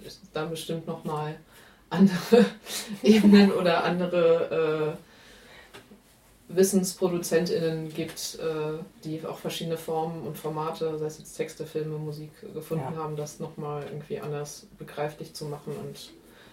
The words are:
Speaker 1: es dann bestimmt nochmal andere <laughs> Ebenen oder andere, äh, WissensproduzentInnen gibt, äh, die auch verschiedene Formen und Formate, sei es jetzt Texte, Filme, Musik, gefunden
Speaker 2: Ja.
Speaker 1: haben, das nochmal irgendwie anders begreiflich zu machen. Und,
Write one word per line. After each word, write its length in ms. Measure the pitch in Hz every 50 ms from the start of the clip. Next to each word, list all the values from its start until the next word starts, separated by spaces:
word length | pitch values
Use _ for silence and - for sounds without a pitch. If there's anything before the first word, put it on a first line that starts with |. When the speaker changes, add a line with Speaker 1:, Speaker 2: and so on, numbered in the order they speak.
| - -
Speaker 1:
es 140 | - - - - -
dann 160 | 156 156 165
bestimmt 380 | - - - - 165 165 160 -
nochmal 480 | 160 156 - 160 156 151 151 151 156 156 - _ - - - - - _ _ -
andere 560 | 175 175 196 185 175 175 - - 226 240 208 - - - - - -
<laughs> 300 | - - - 208 - -
Ebenen 480 | 214 220 214 196 208 202 202 202 196
oder 320 | 180 180 180 175 165 - -
andere, 1120 | 170 175 180 180 175 175 175 170 165 165 170 - - - 160 160 156 156 156 156 151 170 -
äh, 80 | - - - - - - - - - - - - - - - - - - - - _ _ _ _ _ _ _ _ _ -
WissensproduzentInnen 1400 | 170 175 196 196 - 190 180 - - - 190 175 175 170 - - 165 165 180 175 - 165 165 165 160 160 160 156 151
gibt, 440 | 160 156 156 - - - - - -
äh, 380 | - 160 156 156 151 156 156 160 165 - _ - -
die 220 | 156 156 156 156
auch 140 | - 160 -
verschiedene 380 | - 165 - - 170 165 165 160
Formen 500 | - - 160 160 160 170 170 165 - 156
und 100 | 151 -
Formate, 600 | - 151 156 156 156 165 160 - 160 160 156 151
sei 60 | 156 151
es 100 | 156 -
jetzt 160 | - - -
Texte, 320 | - 165 156 - - 156
Filme, 320 | 151 - 156 151 156 156 151
Musik, 320 | 156 151 151 156 151 151 - - - - -
gefunden 320 | 156 156 - 165 156 135 143 160
Speaker 2:
Ja. 80 | 160
Speaker 1:
haben, 140 | 156 151 151
das 240 | 147 147 147 - -
nochmal 440 | 170 151 - - 156 147 147 147 139
irgendwie 360 | 135 151 147 147 - 147 139
anders 480 | - 151 147 147 147 147 - - - - - -
begreiflich 560 | 147 - - 147 147 151 151 - - - -
zu 120 | - 156
machen. 280 | 147 147 143 - - 143
Und, 360 | 135 143 143 139 - - - - - - - - - - -